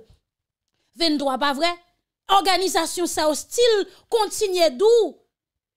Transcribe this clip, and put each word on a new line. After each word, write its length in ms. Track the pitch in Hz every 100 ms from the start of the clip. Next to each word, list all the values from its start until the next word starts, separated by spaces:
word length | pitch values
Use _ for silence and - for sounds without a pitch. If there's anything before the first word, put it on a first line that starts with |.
| - _ _ _ _ _ _ _ _ -
venntwa, 380 | 330 294 277 262
pa 80 | 285 269
vre? 140 | 330 349 _ _ _ _ -
Organisation 800 | 392 392 359 381 359 320 - 339
sa 220 | - 311
yo 60 |
still 500 | 294 - - 480 427 - - -
kontinye 640 | 453 403 - 427 359 320
dou. 380 | 247 415 466 370 - _ _ _ _ _